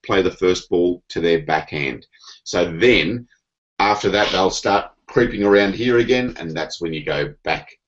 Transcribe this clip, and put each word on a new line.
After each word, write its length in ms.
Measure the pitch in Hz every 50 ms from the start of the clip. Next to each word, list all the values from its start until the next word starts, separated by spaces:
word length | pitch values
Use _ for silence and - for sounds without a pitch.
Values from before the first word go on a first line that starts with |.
| _
play 180 | - 110 98
the 80 | 90 90
first 380 | - - 95 92 92 90 - _
ball 340 | 98 87 87 90 87 87 _ _
to 100 | - 92
their 220 | 82 85 85 82
backhand. 600 | 76 76 78 78 80 - - 78 71 67 62 - - _ _ _ - - - -
So 340 | _ - - 90 87 85 82
then 520 | 82 104 123 120 92 73 85 113 123 120 _ _ _ _ _ _ _ _ _ _ _
after 300 | 98 101 104 - - 101
that, 200 | 92 104 104 90
they'll 200 | 92 92 95 92
start 400 | - - - 104 98 101 - - _ _ _
creeping 380 | - - 135 120 120 - 101 101
around 300 | 101 101 101 101 98 92
here 240 | 85 117 123 120 120
again, 360 | 117 104 127 127 127 123 - -
and 120 | - 82
that's 300 | 80 80 78 - - -
when 120 | 87 82
you 120 | 80 78 76
go 280 | 78 73 71 73 71 - _ _
back 260 | 82 78 73 - - - _ _